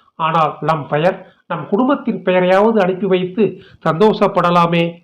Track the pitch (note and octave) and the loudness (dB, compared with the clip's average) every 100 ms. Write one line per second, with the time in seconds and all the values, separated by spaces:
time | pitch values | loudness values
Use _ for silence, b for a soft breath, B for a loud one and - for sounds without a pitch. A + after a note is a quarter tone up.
0 | b - D#3+ E3 D3+ - D3+ D#3 C3+ D3+ | b -6 -2 0 0 -2 -2 -2 -2 0
1 | E3+ F#3 B B - E3 C#3+ G#3 C4 C#4 | 0 -2 B B -12 -10 -4 -2 0 0
2 | - F#3 F#3 F#3 F3+ F#3+ G#3+ A3 F3+ F#3 | -2 -6 0 0 2 4 4 2 0 -2
3 | G3 F#3 F3+ - G#3 - B B D#3+ D#3+ | 0 -2 -2 -2 -2 -2 B B -4 2
4 | G#3+ G#3 G3+ F#3 F3 F3 E3+ E3+ E3+ - | 2 2 0 0 2 2 2 2 -2 -4